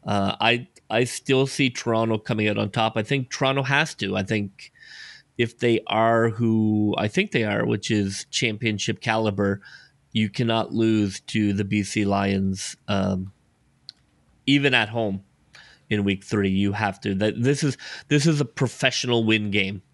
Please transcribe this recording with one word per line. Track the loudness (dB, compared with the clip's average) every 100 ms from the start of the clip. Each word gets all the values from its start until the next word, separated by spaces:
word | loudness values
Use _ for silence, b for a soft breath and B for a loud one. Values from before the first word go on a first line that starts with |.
Uh, | 0 0 0 2
I, | 2 2 -2 -20 _
I | 0
still | 0 -4 0 2 2
see | 2 0
Toronto | 0 -2 0 2 0
coming | -2 0 0
out | 0
on | -2
top. | 0 0 0
I |
think | -2 -2 -4
Toronto | -2 0 0
has | 0 0 0 -4
to. | -4 -4
I |
think | -2 -2 -2 -10 -20 B B B B B B -4
if | -4 0
they | 0 0 0
are | 2 4 4 2
who | 2 2 2 2 2 0 0
I | -2
think | -2 -2
they | -2
are, | 0 -2
which | -2 -2 0
is | 0 0 -6 -8
championship | -2 -2 -2 -4 -2 -4 -4
caliber, | 0 0 0 0 0 -2 B B B B _
you | -2 -2
cannot | 0 0 0 0
lose | 0 2 4 2 -2
to | -6 0 0
the | 0
B | 0 0
C | 0 0
Lions, | 0 2 2 0 0 -4 -8 -12 -4
um, | -2 0 -2 -6 -14 _ _ _ _ -20 -20 _ _ _ _
even | 2 4 4
at | 2 0
home | -2 -2 -4 -8 _ _ B B B _
in | 0
week | 0 -2
three. | -2 0 2
You | 2 0
have | 0 -4 -2
to. | -4
That, | 0 -2 0
this | 0 0
is, | -2 -4 B B B
this | 2 2
is | 2
a |
professional | -2 -2 -4 0 -2 -2 0 0
win | 2 2 2
game | 0 -2 -6 _